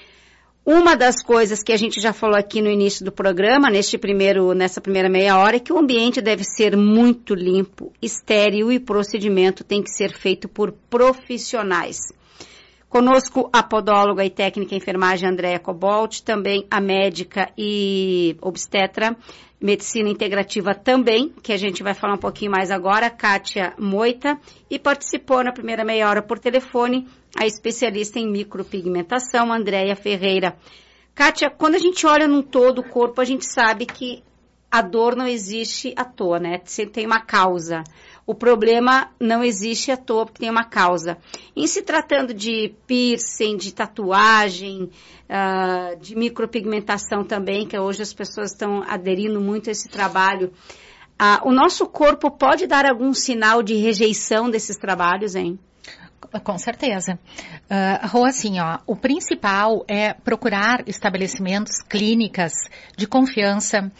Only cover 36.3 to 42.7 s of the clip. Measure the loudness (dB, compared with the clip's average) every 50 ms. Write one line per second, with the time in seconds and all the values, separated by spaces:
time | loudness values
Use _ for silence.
36.3 | -2 -2 -2 -4 -6 -8 -10 -10 -8 -8 -8 -6 -6 -6 -2 0 0 0 0 0
37.3 | 2 2 4 2 2 -2 -4 -6 -8 -8 -8 -12 -18 -20 -20 -20 -20 -14 _ -8
38.3 | -6 0 4 4 4 4 4 4 4 4 4 4 2 2 0 -2 _ -4 -2 0
39.3 | 0 2 0 0 -2 -2 -4 -6 -6 -4 -4 -4 -4 -4 -4 -2 -2 -2 -2 -4
40.3 | -6 -8 -6 -2 -2 -2 -2 -2 0 2 2 2 2 0 -2 -6 -8 -10 _ -20
41.3 | -20 -20 -18 -12 -6 -4 -4 -2 -2 -4 -4 -2 -2 -2 0 0 0 0 0 -2
42.3 | -6 -6 -6 -4 -4 -4 -4 -6